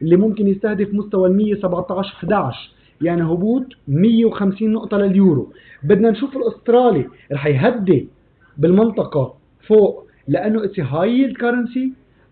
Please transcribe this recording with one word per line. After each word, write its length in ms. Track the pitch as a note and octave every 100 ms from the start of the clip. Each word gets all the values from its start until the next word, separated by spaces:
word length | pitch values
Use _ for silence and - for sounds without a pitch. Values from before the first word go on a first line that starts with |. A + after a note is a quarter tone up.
اللي 140 | D#3+ F3+
ممكن 300 | A3 G#3 G3+
يستهدف 480 | G3 A3 G#3 G3+
مستوى 340 | G#3 G#3 G3 F#3
المية 260 | G3 G#3+
سبعتاش 600 | G3+ F#3 F3 F3+ F#3 F#3+
حداش، 600 | - E3 G3+ C3+ A#2 - _ _ -
يعني 200 | E3 E3+
هبوط 440 | D#3+ F3 G#3 B3+ B3+ - -
مية 360 | C#3 G#3+ A3+
وخمسين 480 | A3+ - G3 F#3+ A3
نقطة 240 | A3 - G3+
لليورو. 560 | G3+ F#3+ F#3+ C3 - - - -
بدنا 280 | C#3 G3 A3+
نشوف 260 | G#3+ C4+ C4
الأسترالي 680 | A#3 - - A#3+ B3 E3+ A#2+ - -
رح 140 | C#3 D3+
يهدي 640 | C3+ G3+ B3 F#3+ C#3+ - _ _ _ _ -
بالمنطقة 760 | D#3+ F#3+ A3+ G#3+ D3 D3+ B2+ - _ _ -
فوق 400 | G#3+ F#3 - - _ -
لأنه 340 | D#3 G#3 A3
it's 140 | G3+ G3
a 80 |
high 240 | C3 D3 G3
yield 280 | B3 C4+ -
currency، 580 | A#3+ B3 A#3 B3+ C4 - _ _ _